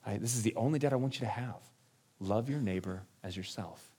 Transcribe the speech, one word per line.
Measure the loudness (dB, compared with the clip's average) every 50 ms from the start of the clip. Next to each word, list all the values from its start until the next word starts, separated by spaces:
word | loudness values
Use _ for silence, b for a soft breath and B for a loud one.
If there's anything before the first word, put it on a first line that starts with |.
| -2
Right? | -2 -2 0
This | 0 0 0
is | 2
the | 2 2 2
only | 4 2 4 4 4
debt | 4 4 4
I |
want | 4 2 0 -2
you | -2 -2
to | -2
have. | -2 -2 -4 -6 -8 -10 -14 -20 _ _ _ _ _ _ _ _ _ _
Love | -2 2 2 2 2 2
your | 0 0
neighbor | 2 2 0 0 -2 -2 -6 -6 -8 -14 _ _
as | -10 -8 -6
yourself | -6 -6 -8 -6 -8 -8 -8 -8 -16 -20 -20 -20